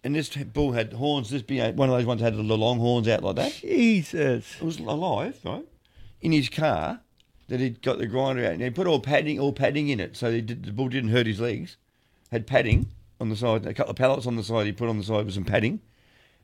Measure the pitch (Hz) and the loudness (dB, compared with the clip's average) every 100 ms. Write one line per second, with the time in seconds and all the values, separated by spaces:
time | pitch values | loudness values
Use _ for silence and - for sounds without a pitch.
0 | 147 151 147 143 139 143 147 120 110 117 | -2 -2 -2 -8 -6 0 0 0 -2 -2
1 | 143 147 107 139 110 131 113 - 135 123 | 0 0 -2 -6 -2 0 0 2 4 4
2 | 120 117 117 107 107 110 110 120 120 120 | 2 2 0 0 0 2 2 2 2 4
3 | 110 110 95 92 294 - - 302 233 208 | 4 2 0 -2 -2 -4 0 4 6 4
4 | 147 165 139 120 - - 165 151 80 147 | 0 0 2 0 -4 -6 -6 -6 -4 -2
5 | 180 107 180 - - 151 330 _ _ - | -2 -2 -4 -8 -8 -8 -12 _ _ -20
6 | - - 165 156 123 - 156 87 80 240 | -20 -6 2 2 2 0 0 0 -2 -6
7 | _ _ _ _ - 123 131 113 135 123 | _ _ _ _ -6 -2 -2 -2 -2 -2
8 | 113 123 135 127 113 82 123 117 180 147 | -2 0 0 0 -2 -2 -4 -2 2 2
9 | 135 147 151 147 139 - - 143 147 120 | 2 2 2 0 -2 0 0 2 0 -2
10 | 87 - 120 117 110 120 135 104 131 131 | -4 -4 -2 -2 -4 -8 -8 -4 -2 0
11 | 110 120 113 101 120 107 175 - _ _ | 2 4 2 0 -4 -4 -8 -14 _ _
12 | _ _ _ 117 110 131 123 113 - - | _ _ _ -6 0 2 4 4 2 -8
13 | - _ 113 107 120 110 104 107 - 107 | -20 _ -4 -2 0 0 -2 -4 -4 2
14 | 131 135 120 117 101 117 104 92 120 107 | 2 2 -2 -4 -2 0 0 -2 -2 -2
15 | 98 107 104 95 90 104 110 214 _ _ | 0 -2 -2 -4 0 2 2 -2 _ _
16 | _ _ _ _ | _ _ _ _